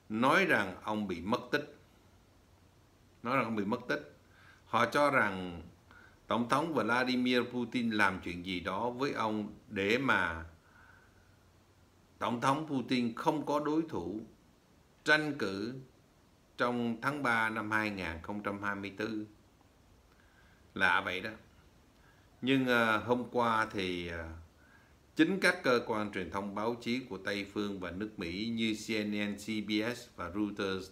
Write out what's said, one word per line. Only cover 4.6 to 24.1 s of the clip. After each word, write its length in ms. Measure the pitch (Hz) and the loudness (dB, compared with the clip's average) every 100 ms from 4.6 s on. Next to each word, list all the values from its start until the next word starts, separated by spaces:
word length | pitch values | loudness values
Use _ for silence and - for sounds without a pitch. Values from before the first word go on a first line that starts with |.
| - | -2
Họ 200 | 113 120 | 2 4
cho 260 | 151 147 | 4 4
rằng 500 | 135 107 95 92 85 85 - - - - - - | 4 2 0 -6 -8 -12 -20 -20 -20 -20 -12 -2
Tổng 220 | 107 120 | 0 2
thống 240 | 135 165 | 2 2
Vladimir 680 | 139 107 120 127 127 123 123 | 0 2 2 2 2 4 2
Putin 480 | 117 123 117 127 117 | 2 -2 -2 0 0
làm 300 | 107 101 92 | 4 2 2
chuyện 220 | 90 87 90 | -6 -6 -4
gì 140 | 90 | -4
đó 300 | 90 95 120 | -2 -2 -2
với 220 | 123 139 | -2 -2
ông 400 | 117 110 107 104 - - | 0 -2 -2 -4 -8 -8
để 280 | 104 98 120 | -2 2 2
mà 460 | 135 107 90 82 80 - _ - - - - - _ - _ _ _ _ _ _ _ - | 4 4 2 -2 -8 -16 _ -20 -20 -20 -20 -20 _ -20 _ _ _ _ _ _ _ -6
Tổng 220 | 104 120 | -4 0
thống 260 | 131 143 156 | 2 2 0
Putin 480 | 139 117 127 120 113 | -2 0 0 0 0
không 300 | 165 151 131 | 0 0 0
có 140 | 143 | 0
đối 220 | 147 156 165 | 0 0 -2
thủ 320 | 101 85 107 117 - _ _ _ _ _ _ - | -4 -6 -8 -10 -18 _ _ _ _ _ _ 2
tranh 320 | 151 151 139 | 2 2 -2
cử 360 | 104 98 110 131 131 _ _ _ _ _ _ - | -2 -2 -6 -8 -14 _ _ _ _ _ _ -2
trong 440 | 123 120 120 110 | 0 0 0 0
tháng 220 | 139 147 | -2 0
ba 260 | 131 117 113 | 2 2 2
năm 220 | 113 107 | 0 0
hai 180 | 107 107 | 0 0
nghìn 320 | 98 87 82 | -2 -4 -6
không 220 | 87 104 | -6 -6
trăm 200 | 104 101 | -4 -4
hai 120 | 101 101 | -4 -4
mươi 180 | 98 98 | -6 -6
tư. 280 | 110 110 107 - _ _ - _ _ - _ _ - _ - - - | -6 -4 -8 -14 _ _ -20 _ _ -20 _ _ -20 _ -20 -20 -12
Lạ 280 | - 95 90 98 | 0 2 4 0
vậy 160 | 92 | -4
đó. 80 | 107 110 - - - - _ _ - - _ - | -8 -12 -18 -20 -20 -20 _ _ -20 -20 _ -6
Nhưng, 260 | 123 135 127 | 2 2 6
à, 300 | 120 113 110 | 6 6 4
hôm 260 | 101 123 110 | 2 0 0
qua 360 | 120 117 110 110 | 2 4 4 2
thì, 360 | 107 92 87 | 0 -2 -2
à, 220 | 87 | -4